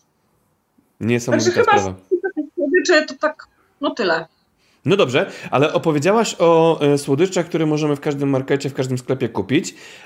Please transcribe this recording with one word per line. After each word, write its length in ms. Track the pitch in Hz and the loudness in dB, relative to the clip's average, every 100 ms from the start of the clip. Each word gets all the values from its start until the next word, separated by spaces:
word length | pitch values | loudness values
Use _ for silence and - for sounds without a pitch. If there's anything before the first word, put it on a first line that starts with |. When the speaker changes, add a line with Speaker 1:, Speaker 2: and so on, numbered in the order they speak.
| _ _ _ _ _ _ _ _ _ _ | _ _ _ _ _ _ _ _ _ _
Speaker 1:
Niesamowita 440 | 104 120 120 - - | -2 -2 0 0 2
Speaker 2:
Także 100 | - | 2
chyba 140 | - 403 | 2 2
Speaker 1:
sprawa. 200 | - - _ | 0 -8 _
Speaker 2:
z 20 | 349 381 | -4 -4
tych 100 | 311 294 | -8 -8
słodyczy 520 | - 285 359 277 311 302 | -4 0 0 4 2 0
to 80 | 269 | -4
tak, 260 | 302 - - _ _ _ | -6 -6 -20 _ _ _
no 100 | 285 | -8
tyle. 360 | 294 196 165 - _ _ _ _ _ | -4 -2 -2 -6 _ _ _ _ _
Speaker 1:
No 120 | 131 196 | 0 2
dobrze, 340 | 156 127 190 - - | 2 2 -2 -8 -4
ale 220 | 123 151 | 0 0
opowiedziałaś 640 | 175 147 147 156 220 220 - | 0 0 0 2 2 0 2
o, 420 | 170 165 165 156 | 4 6 4 2
e, 180 | 147 143 | 2 0
słodyczach, 480 | 143 139 185 190 165 | 0 0 0 0 -2
które 200 | 170 160 | -2 0
możemy 300 | 151 151 143 | 0 0 -2
w 40 | |
każdym 300 | 156 139 139 | -4 -2 -2
markecie, 400 | 135 131 139 139 | -2 0 -2 -2
w 40 | |
każdym 240 | 135 131 127 | -4 -4 -4
sklepie 300 | - 131 117 | -4 -4 -4
kupić. 460 | - 95 139 - - - - | -4 -2 -2 -2 -14 -20 -20